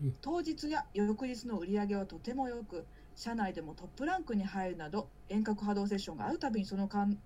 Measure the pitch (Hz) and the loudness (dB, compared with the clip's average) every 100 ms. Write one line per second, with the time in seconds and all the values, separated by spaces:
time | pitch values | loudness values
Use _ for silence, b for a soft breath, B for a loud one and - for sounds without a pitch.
0 | 139 - 269 349 320 - 302 311 - 202 | -2 -2 0 0 0 -2 0 0 0 2
1 | 208 214 262 240 240 202 175 208 202 202 | 4 4 0 -4 -2 -2 2 2 4 0
2 | 196 160 233 262 254 240 220 175 - b | -2 -6 -4 -2 -2 -4 -6 -8 -10 b
3 | b - 233 233 190 175 156 160 180 - | b -8 -4 0 0 -2 -6 -10 -12 -2
4 | 302 370 - 208 196 196 185 180 151 208 | 0 0 2 0 0 0 -2 -2 -2 -2
5 | - - - 208 220 208 208 202 208 196 | -4 -10 -2 2 2 2 2 2 2 0
6 | 175 - 202 339 277 220 185 196 196 202 | -2 -2 -2 0 2 2 2 0 2 4
7 | 202 208 | 4 2